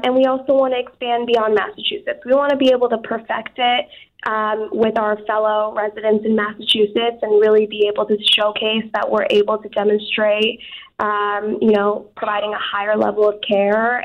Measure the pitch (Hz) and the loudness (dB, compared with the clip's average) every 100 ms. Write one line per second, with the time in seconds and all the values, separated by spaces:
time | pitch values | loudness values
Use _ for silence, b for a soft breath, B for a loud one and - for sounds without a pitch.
0 | 254 254 262 262 262 269 262 247 247 - | 0 2 2 2 0 2 2 0 -6 -8
1 | 247 240 240 233 214 208 - - - - | -4 -2 0 0 2 0 -2 -6 -8 -6
2 | - - 240 269 285 277 262 247 240 226 | -8 -6 0 2 2 2 4 4 2 -2
3 | 226 226 226 226 220 - 240 247 - B | -4 -8 -6 -8 -8 -2 0 0 -4 B
4 | B - - 220 214 214 214 214 220 226 | B -10 -4 -2 -2 -2 -4 0 0 0
5 | 214 208 214 214 214 214 214 220 208 214 | -2 -2 -2 0 0 0 -2 -2 -6 -2
6 | 214 214 220 214 208 214 - 226 208 226 | 0 2 2 0 -2 -6 -2 0 0 0
7 | 233 233 214 208 214 214 214 208 208 208 | -2 -2 2 4 6 4 2 0 0 0
8 | 214 208 214 - 208 208 220 220 220 214 | -2 0 0 0 -2 -2 -2 -4 -4 -4
9 | - 214 - 208 208 214 214 - 202 214 | 0 0 2 2 2 -2 -4 -2 2 0
10 | 208 - 214 208 220 233 B B B - | -2 0 0 2 0 -4 B B B -6
11 | 208 208 208 208 214 - 220 208 202 208 | -2 0 -2 -2 -4 0 2 4 2 -2
12 | - - 220 208 214 208 - 202 208 214 | -8 -8 -4 -4 -4 -6 -6 -4 -2 0
13 | 214 208 208 208 - 202 202 214 226 247 | 0 2 0 0 -2 0 2 2 0 -2